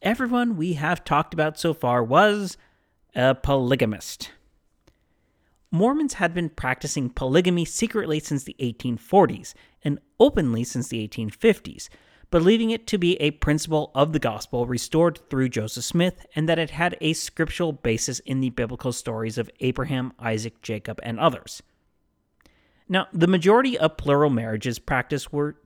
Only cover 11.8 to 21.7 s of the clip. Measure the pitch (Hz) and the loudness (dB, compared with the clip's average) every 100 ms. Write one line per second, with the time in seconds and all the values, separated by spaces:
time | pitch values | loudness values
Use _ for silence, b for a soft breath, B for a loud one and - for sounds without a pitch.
11.8 | - b b b b 170 170 226 226 226 | -18 b b b b 4 6 4 2 -2
12.8 | - 208 175 180 147 - - 151 165 156 | -2 0 2 2 0 0 0 0 0 -2
13.8 | 151 131 151 156 123 104 - 127 120 123 | -2 0 2 2 -2 -4 -6 -4 -2 -2
14.8 | - 160 170 156 _ 135 131 117 107 - | 0 2 2 0 _ 0 0 0 -6 -8
15.8 | - 170 180 - - - 160 165 156 147 | -4 0 0 -2 -10 -4 0 0 -2 -2
16.8 | 175 180 156 160 - - 160 - 170 175 | -4 -2 -4 -4 -6 -4 -4 -2 -4 -2
17.8 | - 113 - 123 - 131 131 127 117 123 | -2 -2 -2 -6 -4 -2 -2 -2 -6 -4
18.8 | 131 117 - 110 113 110 107 _ 165 - | -6 -6 -6 -4 -4 -4 -6 _ -2 -2
19.8 | 131 135 127 - 117 110 110 - - 107 | -2 -2 -4 -6 -4 -4 -6 -12 -10 -8
20.8 | - 113 - 117 160 123 - - _ | -8 -12 -8 0 0 0 -10 -20 _